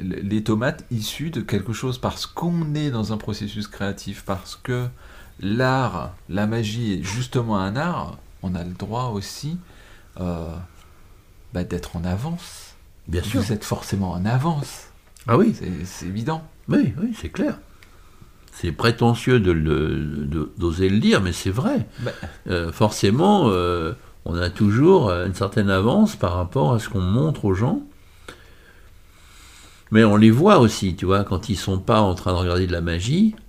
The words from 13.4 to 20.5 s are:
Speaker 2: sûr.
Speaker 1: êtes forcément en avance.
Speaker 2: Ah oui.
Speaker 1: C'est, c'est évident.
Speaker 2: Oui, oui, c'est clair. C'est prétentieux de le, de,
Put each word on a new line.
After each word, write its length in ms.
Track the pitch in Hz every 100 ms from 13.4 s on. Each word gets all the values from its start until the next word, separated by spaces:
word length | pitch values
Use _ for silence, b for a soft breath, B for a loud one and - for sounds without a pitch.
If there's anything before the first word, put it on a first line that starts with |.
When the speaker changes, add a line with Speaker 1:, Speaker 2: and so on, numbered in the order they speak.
Speaker 2:
sûr. 100 | 104
Speaker 1:
êtes 120 | 104
forcément 460 | - - - 101 92
en 120 | 87
avance. 640 | 98 127 156 151 - - - - - - -
Speaker 2:
Ah 100 | 120
oui. 180 | 220 -
Speaker 1:
C'est, 260 | - 87
c'est 220 | 90 - 87
évident. 400 | 98 117 160 160 - -
Speaker 2:
Oui, 240 | 196 208 104
oui, 120 | 226 220
c'est 80 | 80
clair. 300 | - 294 - - b b b b b - - -
C'est 200 | - 87
prétentieux 680 | - 117 117 117 120 - 123
de 100 | 92
le, 760 | 82 78 71 78 76 73 73 73
de, 260 | 80 73